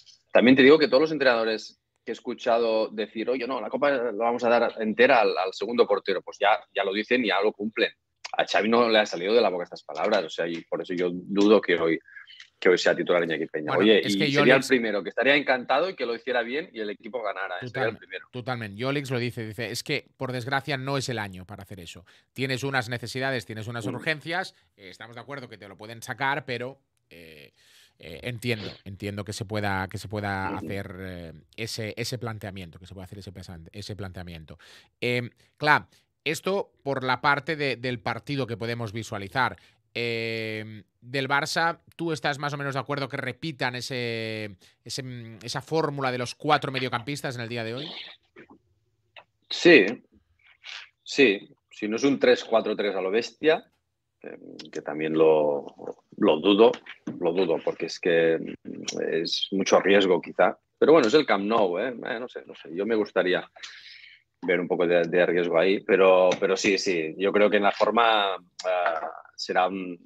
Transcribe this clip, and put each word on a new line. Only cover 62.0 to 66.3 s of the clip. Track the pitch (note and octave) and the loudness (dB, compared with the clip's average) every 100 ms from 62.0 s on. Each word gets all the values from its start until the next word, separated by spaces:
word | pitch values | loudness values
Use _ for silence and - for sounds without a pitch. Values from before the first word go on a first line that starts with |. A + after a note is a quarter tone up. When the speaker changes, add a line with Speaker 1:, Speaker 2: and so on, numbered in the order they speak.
| - A#2 | -8 -8
Speaker 1:
no | B2 | -10
sé, | - - | -12 -16
no | - | -18
sé. | C#2+ E2+ | -12 -6
Yo | G#2+ | 0
me | A2 | 0
gustaría | G2+ F#2 F2+ F2 - - - - - - - - _ _ | 0 0 2 0 -2 -16 -18 -18 -20 -20 -20 -20 _ _
ver | F2 F2+ | 0 0
un | F2+ | 0
poco | F2 F2 | 0 2
de, | F2 | 2
de | E2 F2 F2 | 2 2 2
riesgo | F2 E2+ E2 | 2 2 2
ahí, | F#2 G#2 | 4 2
pero, | - F#2+ F#2+ F#2 F#2 | 2 6 8 8 6